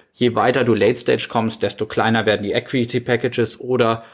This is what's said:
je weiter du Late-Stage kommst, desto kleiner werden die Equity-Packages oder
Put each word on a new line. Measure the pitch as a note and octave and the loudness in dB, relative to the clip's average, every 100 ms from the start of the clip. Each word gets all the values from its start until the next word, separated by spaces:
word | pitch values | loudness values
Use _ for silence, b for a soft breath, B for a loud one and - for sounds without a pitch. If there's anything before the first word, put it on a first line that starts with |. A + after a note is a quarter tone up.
| B | B
je | - B2 A2 | -2 0 2
weiter | A2 C#3 A#2+ | 2 2 2
du | |
Late-Stage | G#2 G2+ B2 - A#2+ - | 4 4 2 0 -2 0
kommst, | A#2+ A2+ A2+ | -2 -2 -2
desto | - - A2 | -6 -4 -6
kleiner | - A2 A2+ G#2+ | 0 2 2 2
werden | G2+ | 0
die | G2+ | 0
Equity-Packages | G#2+ - C3 A#2 B2+ A#2+ A#2 B2+ A#2+ A2+ - | -4 -2 -2 -2 -2 -2 -2 0 0 -2 -4
oder | B2 B2+ A#2 A2+ B | -4 0 2 0 B